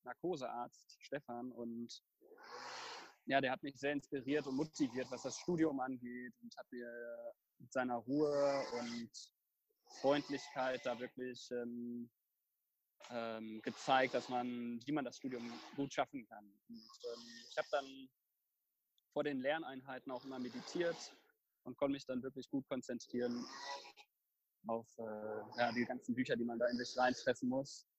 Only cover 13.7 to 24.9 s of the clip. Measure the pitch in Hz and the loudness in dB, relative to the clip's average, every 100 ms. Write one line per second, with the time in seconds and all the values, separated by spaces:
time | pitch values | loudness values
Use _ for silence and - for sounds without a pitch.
13.7 | - - 131 131 127 - 123 123 120 120 | -2 6 8 8 4 2 0 0 -2 -2
14.7 | 117 120 151 123 - 135 127 120 120 - | -4 0 0 0 -4 -4 -4 -6 -8 -8
15.7 | - 139 - - 139 110 107 104 101 _ | -2 0 2 0 -2 -10 -16 -16 _ _
16.7 | 113 110 - 120 117 117 117 - - - | -16 -16 -10 -8 -8 -10 -16 -4 -4 2
17.7 | 143 135 135 131 _ _ _ _ _ _ | 0 0 -12 -14 _ _ _ _ _ _
18.7 | _ _ _ _ 147 147 135 131 160 139 | _ _ _ _ 0 2 2 2 2 0
19.7 | 131 131 127 135 123 135 135 123 120 - | -8 -8 -8 -6 -6 -4 -4 -4 -4 -4
20.7 | 170 170 165 - - _ _ _ _ - | 2 2 0 -8 -14 _ _ _ _ -12
21.7 | 123 139 139 - 127 131 135 123 135 - | 0 2 2 -2 -4 -4 -6 -4 -4 0
22.7 | 131 - 120 - 123 123 120 120 - - | -4 -2 -6 -2 0 0 0 -6 -8 -8
23.7 | - - - - _ _ _ _ _ 110 | -8 -10 -18 -20 _ _ _ _ _ -2
24.7 | 113 117 | -2 -2